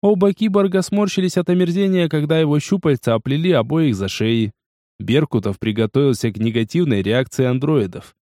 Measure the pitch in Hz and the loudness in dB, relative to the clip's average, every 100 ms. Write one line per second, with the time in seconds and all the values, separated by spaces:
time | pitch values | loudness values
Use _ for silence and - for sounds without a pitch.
0 | 202 208 202 185 220 196 196 190 180 202 | 2 2 2 2 0 2 2 0 -2 -2
1 | 202 - 185 185 175 180 180 175 196 185 | -2 0 -2 -2 0 0 2 0 0 0
2 | 165 156 147 160 156 147 - 196 165 131 | 0 -2 0 0 2 0 0 0 0 0
3 | - 113 127 143 175 156 113 156 156 98 | 0 -2 0 -2 2 2 2 0 0 0
4 | 95 - 110 117 110 - _ _ _ _ | -4 -2 0 0 -2 -6 _ _ _ _
5 | 101 127 156 120 101 98 110 104 110 139 | 0 0 2 -2 -2 -4 -4 -2 0 2
6 | 143 120 117 101 110 113 110 170 165 104 | 2 0 -2 -2 -2 -2 -2 0 0 0
7 | 98 120 131 - 127 127 143 151 98 95 | 0 -2 -2 -2 0 0 0 0 -2 -8
8 | - _ | -18 _